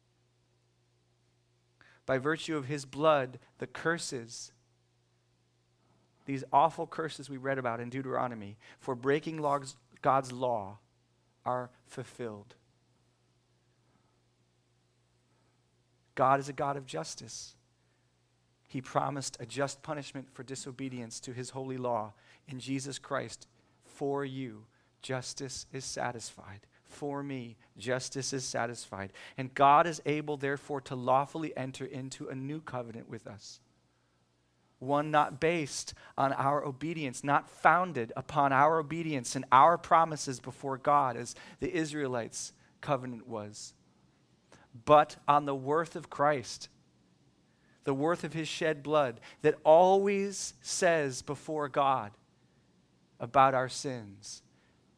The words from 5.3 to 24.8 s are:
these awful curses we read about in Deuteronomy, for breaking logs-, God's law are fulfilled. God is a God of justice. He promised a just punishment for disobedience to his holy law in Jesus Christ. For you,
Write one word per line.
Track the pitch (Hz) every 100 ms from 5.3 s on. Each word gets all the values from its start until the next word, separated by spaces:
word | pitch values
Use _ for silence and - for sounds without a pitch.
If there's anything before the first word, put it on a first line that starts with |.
| _ _ _ _ _ _ _ _ _ -
these | 135 131
awful | 139 156 160 160
curses | - 160 - 139
we | 135
read | 131 135
about | 123 117
in | 120
Deuteronomy, | 131 131 123 123 117 101 107 - -
for | -
breaking | 120 135 151 160 160
logs-, | 147 143 131 - _ -
God's | 147 131 127
law | 123 127 117 98 104 _ _ _ _ _ _
are | 123 127 120 _ -
fulfilled. | - 120 - 120 104 104 - _ _ _ _ _ _ _ _ _ _ _ _ _ _ _ _ _ _ _ _ _ _ _ _ _ _ _ _ _ _ _ _ _ _ _
God | - 135 139
is | 139
a |
God | 135 143 143
of | 127
justice. | 156 160 - 120 - - - _ _ _ _ _ _ _ _ _ _ _
He | 135
promised | 127 147 139 143 - -
a | 113
just | 113 139 -
punishment | - 151 135 139 131
for | -
disobedience | 123 131 143 123 135 123 113 -
to | -
his | 123 123
holy | 135 131 131
law | 123 113 107 - _ - -
in | 131
Jesus | 120 135 135 131
Christ. | - 131 120 - - _ _ _
For | _ - 143 139
you, | 139 131 127 107 110 _